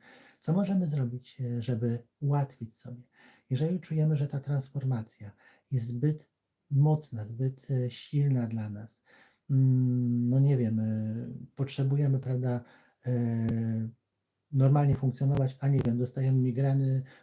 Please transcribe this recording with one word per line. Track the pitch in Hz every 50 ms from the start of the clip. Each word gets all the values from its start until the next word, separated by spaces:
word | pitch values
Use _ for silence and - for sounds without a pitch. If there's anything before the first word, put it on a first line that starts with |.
| - - - - - - _ _
co | - - 160
możemy | 190 202 190 196 190 180 156
zrobić, | 147 143 131 120 120 123 - - - -
e, | 131 120 120 120 113
żeby | - 123 110 120 120 117 120 - _ _ _
ułatwić | 147 139 143 143 139 135 - - 117 110 -
sobie? | _ - - 123 120 - _ _ _ - - - _ _ -
Jeżeli | 135 123 151 165 180 180
czujemy, | - - 156 156 151 156 156
że | 139 143
ta | 143 - 139
transformacja | 135 139 143 139 135 - - 139 127 131 127 113 110 - - - 107 101 - _ _ _ _ _ _ _
jest | - 127 113
zbyt | 117 120 120 123 151 156 156 - _ _ _ _ _ _ _ _ -
mocna, | 143 135 147 151 156 151 151 - - 110 107
zbyt, | 107 113 117 131 131 131 - - -
e, | 139 127 123 123
silna | - - - - - 147 143 143 135 127 120
dla | 110 110 113 110 107
nas, | 104 104 110 113 - _ _ _ - - - _ _ _ _ -
mm, | 143 135 131 131 131 127 127 127 123 123 123 120 120 120 120 120
no | 123 135
nie | 139 143 143
wiem, | 127 120 110 110 110
e, | 110 110 110 110 110 110 110 117 120 120 120 - - - _
potrzebujemy, | - 139 135 - - 135 135 139 143 147 139 135 131
prawda, | 135 131 131 123 123 127 123 120 - - - - _ _ _ _ -
e, | 127 123 120 120 117 117 117 113 110 113 113 113 113 113 113 113 113 113 _ _ _ _ _ _ _ _ _ _ _ 147
normalnie | 135 131 135 139 147 147 139 135
funkcjonować, | - - 131 127 - 139 135 139 - 135 131 - -
a | - 139
nie | 143 131
wiem, | - 123 117 120
dostajemy | 123 127 - 139 135 131 131 131
migreny, | 127 127 123 127 135 139 139 139 135 135 131 131 131 - - -